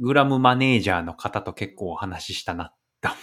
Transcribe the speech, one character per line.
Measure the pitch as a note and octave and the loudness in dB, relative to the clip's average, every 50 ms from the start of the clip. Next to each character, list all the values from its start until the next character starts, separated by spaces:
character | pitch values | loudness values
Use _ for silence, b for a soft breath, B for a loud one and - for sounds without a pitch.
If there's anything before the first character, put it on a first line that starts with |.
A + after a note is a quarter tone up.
グ | A#2+ B2 C#3 | -2 2 4
ラ | C#3+ C#3 | 4 4
ム | C#3 C3+ C3 | 4 4 4
マ | B2+ B2+ B2+ | 4 4 4
ネ | B2+ C3+ C3 B2+ | 4 4 4 4
ー | A2 | 4
ジ | - G2+ | 4 2
ャ | F2+ F2 | 0 0
ー | |
の | E2 E2+ - | -2 -6 -10
方 | - - F2+ - G#2 | -8 -10 -6 -6 -6
と | - - | -6 -8
結 | F2+ - G#2 F#2 - | -8 -8 -10 -10 -8
構 | - G2+ F2 | -10 -8 -8
お | D#2+ | -6
話 | - G#2 F#2+ F2 E2+ - - F2+ | -8 -8 -8 -10 -12 -12 -10 -10
し | - | -8
し | - | -8
た | F#2 F2 | -8 -8
な | E2+ E2+ | -8 -10
っ | - _ _ _ _ _ _ | -12 _ _ _ _ _ _
て | - - - - | -6 -6 -6 -6